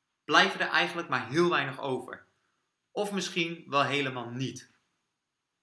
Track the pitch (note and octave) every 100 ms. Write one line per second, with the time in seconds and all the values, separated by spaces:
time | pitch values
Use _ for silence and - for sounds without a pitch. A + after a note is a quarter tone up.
0 | _ _ - D#3+ F#3+ F#3+ E3+ D#3 E3+ E3+
1 | E3 C3 A2+ D3 F3 D#3 C#3 C3+ C3+ B2+
2 | - - - _ _ _ _ _ _ -
3 | G3+ F#3+ F3 F3+ E3 E3+ - C#3 B2+ C#3+
4 | C3+ B2+ A#2 A#2+ B2+ - - _ _ _
5 | _ _ _ _ _ _